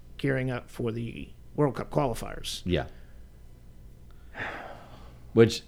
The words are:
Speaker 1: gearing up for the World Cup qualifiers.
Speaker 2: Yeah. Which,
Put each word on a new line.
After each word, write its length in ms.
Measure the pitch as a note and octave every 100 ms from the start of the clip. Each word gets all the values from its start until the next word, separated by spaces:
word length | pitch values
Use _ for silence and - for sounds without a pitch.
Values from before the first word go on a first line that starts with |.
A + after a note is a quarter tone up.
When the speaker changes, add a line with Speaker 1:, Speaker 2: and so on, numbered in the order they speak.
| - -
Speaker 1:
gearing 320 | C#3 C3 C3
up 200 | A#2+ -
for 220 | - A#2
the 380 | A#2 A#2 C#2+ - - - -
World 180 | C#3+ -
Cup 140 | -
qualifiers. 720 | D3+ C3+ A2 - - - -
Speaker 2:
Yeah. 200 | F2 D#2+ - - - - - - - - - - - - - - - - - - - - - - - - -
Which, 300 | A2 A2+ -